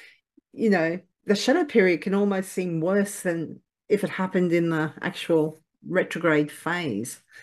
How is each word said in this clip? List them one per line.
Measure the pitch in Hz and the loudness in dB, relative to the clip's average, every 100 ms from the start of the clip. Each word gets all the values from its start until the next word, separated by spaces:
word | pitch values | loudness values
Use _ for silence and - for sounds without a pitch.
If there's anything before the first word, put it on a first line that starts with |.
| - _ _ _ _ | -20 _ _ _ _
you | - 220 | -2 2
know, | 185 160 180 - _ - | 2 2 -4 -10 _ -2
the | 202 | 0
shadow | - 320 294 | 4 2 4
period | 220 185 160 | 4 4 2
can | 202 | 0
almost | 196 202 190 190 | 0 0 -2 -4
seem | - 180 165 | -6 -4 -2
worse | 165 202 196 - | 0 0 0 -4
than | 185 170 156 - _ _ _ | -4 -4 -6 -12 _ _ _
if | 196 | 0
it | 160 | 0
happened | - 185 190 180 | -4 -2 0 2
in | 170 170 | 2 2
the | 160 156 - | 0 -2 -4
actual | 156 - - 165 156 156 _ _ 147 | -8 -6 0 2 2 -4 _ _ -4
retrograde | 180 - 175 170 151 147 | -2 -2 -2 2 2 0
phase. | - 160 175 160 101 123 - _ - | -4 -6 -4 -4 -4 -6 -12 _ -20